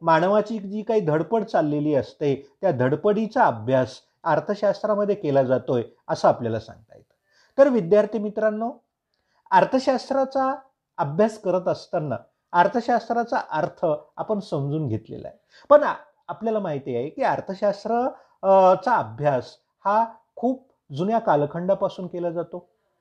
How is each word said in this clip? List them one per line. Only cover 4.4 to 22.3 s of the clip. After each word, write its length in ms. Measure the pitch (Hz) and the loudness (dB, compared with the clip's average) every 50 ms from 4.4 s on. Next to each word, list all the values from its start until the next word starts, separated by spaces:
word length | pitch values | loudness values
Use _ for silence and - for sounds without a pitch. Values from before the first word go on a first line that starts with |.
| - - 202 196 - 202 196 - - 214 214 202 208 202 202 | 0 -4 -4 0 0 0 0 0 -2 -2 0 0 0 0 -2
केला 280 | 202 - 147 135 139 135 | -2 -2 2 2 2 2
जातोय, 400 | 120 127 123 120 - 135 120 113 - _ _ _ - | 2 0 -2 0 -2 -2 -2 -2 -4 _ _ _ -8
असं 180 | 160 - - | -4 2 2
आपल्याला 320 | 175 143 - 120 113 113 107 | 2 2 2 -2 -4 -4 -6
सांगता 380 | - - - - _ _ - | -8 -12 -20 -20 _ _ -20
येतं. 160 | - _ _ _ _ _ _ _ _ _ _ _ | -20 _ _ _ _ _ _ _ _ _ _ _
तर 120 | - 277 294 | 4 4 6
विद्यार्थी 500 | 247 220 170 165 196 208 208 208 226 220 | 4 0 2 4 4 4 4 2 -4 -6
मित्रांनो, 520 | 208 214 208 226 208 220 214 214 226 240 - - _ _ _ _ _ _ _ _ _ _ _ _ _ _ | -6 -6 -4 -2 -2 -2 -2 -2 -6 -8 -8 -12 _ _ _ _ _ _ _ _ _ _ _ _ _ _
अर्थशास्त्राचा 1040 | 185 202 196 - - 262 254 294 262 240 - - 269 269 269 269 - 269 262 269 262 - - _ _ _ _ _ _ | 4 4 4 4 0 0 0 0 0 -2 -2 -2 0 0 0 0 0 -2 0 0 -2 -6 -12 _ _ _ _ _ _
अभ्यास 400 | - 170 143 151 170 214 226 220 | -6 -4 -2 2 2 2 2 0
करत 300 | - - 185 175 185 180 | -4 -4 -2 -2 0 0
असताना 480 | 190 151 - - _ - 170 151 143 117 - - _ _ _ _ _ | -2 -4 -4 -6 _ -4 -4 -4 -4 -6 -8 -8 _ _ _ _ _
अर्थशास्त्राचा 840 | - 175 175 - - 240 226 - 240 220 - - 233 233 233 233 - 160 - - | 2 4 4 4 2 -2 0 0 0 0 0 -2 -4 -4 -2 -2 -4 -6 -6 -4
अर्थ 340 | - 156 160 160 - - - 160 151 147 - _ _ | -4 -4 -4 -4 -4 -4 -2 -2 -2 -2 -6 _ _
आपण 220 | - 190 - 220 202 | -12 -6 -4 -4 -4
समजून 480 | 185 - - 147 135 143 143 160 156 | -4 -6 -6 -4 -4 -4 -4 -4 -2
घेतलेला 400 | 123 107 107 - - 123 - - | -4 -4 -6 -6 -12 -16 -14 -14
आहे. 100 | - - _ _ _ _ - - _ | -16 -18 _ _ _ _ -20 4 _
पण 140 | 285 294 294 | 6 6 6
आ-, 100 | - - - - _ _ _ _ | 2 -4 -6 -12 _ _ _ _
आपल्याला 320 | - 165 - 214 226 220 214 | -14 -12 -6 -4 -2 -2 -2
माहिती 360 | 196 170 147 139 131 147 123 | -4 -4 -6 -6 -6 -4 -4
आहे 140 | 117 127 156 | -4 -4 -6
की 120 | - 277 | -6 -2
अर्थशास्त्र, 720 | 254 196 151 175 - - 190 185 214 202 196 - - 214 233 240 247 285 - - - _ _ _ | -2 -2 -2 -2 -6 -10 -6 -2 -2 -2 -2 -2 -6 -4 -2 -2 -2 -4 -6 -10 -20 _ _ _
अ, 340 | - 196 190 190 190 185 190 | 2 4 6 8 8 6 6
चा 200 | 185 - - 233 | 4 2 0 0
अभ्यास 640 | 170 135 110 110 120 143 147 139 123 120 - - _ _ _ _ _ _ | 0 -2 -4 -8 -2 -2 0 0 0 -4 -8 -20 _ _ _ _ _ _
हा 200 | 196 208 220 233 226 226 _ _ _ _ | 0 0 2 0 -2 -6 _ _ _ _
खूप 360 | - 226 247 262 262 _ _ _ _ _ _ 143 | -4 -4 -2 -4 -4 _ _ _ _ _ _ -6
जुन्या 220 | 135 180 202 226 220 | -4 -2 0 0 0
कालखंडापासून 880 | 226 202 156 147 147 143 - 170 180 185 196 196 196 180 - - 185 | 2 2 2 2 0 -2 -4 -6 -2 -2 0 0 -2 -6 -6 -8 -12
केला 220 | 170 - 175 175 | -10 -8 -6 -6
जातो. 400 | 175 | -6